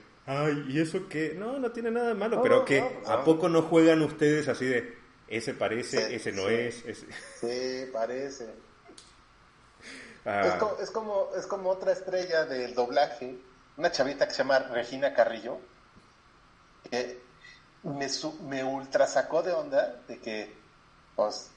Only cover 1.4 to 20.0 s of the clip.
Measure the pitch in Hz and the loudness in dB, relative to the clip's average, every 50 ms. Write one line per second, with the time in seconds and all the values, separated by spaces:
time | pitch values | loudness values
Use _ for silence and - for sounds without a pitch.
1.4 | 208 233 269 285 254 233 240 233 233 226 226 240 240 233 226 196 196 226 226 208 | -6 -6 -4 -4 -4 -4 -4 -4 -4 -2 0 0 0 0 0 0 0 0 2 4
2.4 | 247 - - 254 262 - 139 135 247 254 - - - 110 110 120 139 160 160 160 | 4 6 6 6 6 6 4 4 4 2 -2 -4 -4 0 0 2 6 6 4 6
3.4 | 180 175 165 165 160 160 170 165 160 165 160 160 151 143 147 - 156 147 151 151 | 4 4 4 4 4 6 6 8 8 8 8 6 4 2 2 2 4 4 4 4
4.4 | 139 135 117 - 127 131 127 117 - - - - - - - _ _ - 110 113 | 2 0 -2 0 0 0 0 0 -2 -4 -10 -18 -20 -20 -20 _ _ -6 -6 -4
5.4 | 117 143 110 90 107 98 107 120 120 - - 123 110 110 123 110 - 117 98 98 | -4 -4 -4 -2 -2 -2 -2 -2 -4 -2 0 0 0 0 -2 -6 -6 -6 -4 -2
6.4 | 95 101 113 117 120 120 117 - - 120 107 - - - - - - - - - | 0 0 0 0 0 -2 -6 -8 -10 -12 -12 -12 -12 -16 -16 -16 -16 -16 -14 -8
7.4 | - 117 123 127 127 127 127 131 131 127 - 110 113 117 123 131 139 139 131 - | -6 -4 -4 -4 -4 -4 -4 -6 -8 -6 -6 -4 -4 -4 -4 -6 -6 -8 -10 -12
8.4 | 120 110 107 - - - - _ - - - - - - - - - _ _ _ | -12 -14 -14 -16 -20 -20 -20 _ -20 -20 -20 -20 -20 -20 -20 -20 -20 _ _ _
9.4 | - - _ _ - - _ - - - - 262 - - - - - 220 208 - | -20 -20 _ _ -20 -20 _ -20 -20 -20 -18 -18 -18 -20 -18 -12 -6 -2 0 2
10.4 | 190 185 185 180 220 208 185 - 202 - - 226 220 214 208 190 180 - - 185 | 4 4 2 2 0 -2 -2 -4 -6 -6 -6 -6 -4 -2 0 -2 -2 -2 -4 -6
11.4 | 170 - 202 196 190 185 190 185 190 196 180 180 - 185 185 185 180 170 165 160 | -6 -6 -6 -4 -2 -2 -2 0 2 0 0 0 0 -4 -2 -2 -2 0 2 2
12.4 | 156 139 135 127 123 120 123 123 120 123 139 143 151 160 - - 127 123 123 - | 2 2 -2 -4 -4 -4 0 0 0 2 4 2 2 2 0 -6 -10 -10 -10 -12
13.4 | - - - _ - _ - 143 160 170 - - 156 143 139 - 151 - - - | -16 -20 -20 _ -20 _ -6 -2 0 0 2 2 0 0 2 0 0 0 0 0
14.4 | 135 135 135 131 - - 120 120 113 - 131 131 143 127 - 127 113 117 113 113 | 2 4 4 4 4 2 -2 -4 -4 -4 -4 -2 -2 -2 0 -2 -4 -4 -4 -6
15.4 | 101 120 - - - - - _ - _ - - - _ _ _ _ _ _ _ | -8 -10 -10 -10 -12 -18 -20 _ -20 _ -20 -20 -20 _ _ _ _ _ _ _
16.4 | _ _ _ _ _ _ _ _ - - - 123 127 - - - - - - - | _ _ _ _ _ _ _ _ -12 -6 -4 -4 -4 -4 -8 -14 -18 -20 -20 -20
17.4 | - - - - - _ _ _ - 175 139 139 139 135 135 - 156 156 156 - | -20 -20 -20 -20 -20 _ _ _ -10 -8 -6 -6 -4 -4 -4 -4 -6 -6 -8 -10
18.4 | 147 135 139 135 131 135 135 135 135 131 - 143 135 127 - 139 127 - 151 165 | -10 -8 -6 -4 -4 -4 -4 -6 -4 0 2 4 4 4 4 2 0 2 2 0
19.4 | 175 180 175 160 147 143 135 143 - - - - | 2 2 0 -2 -2 0 2 2 2 2 -2 -8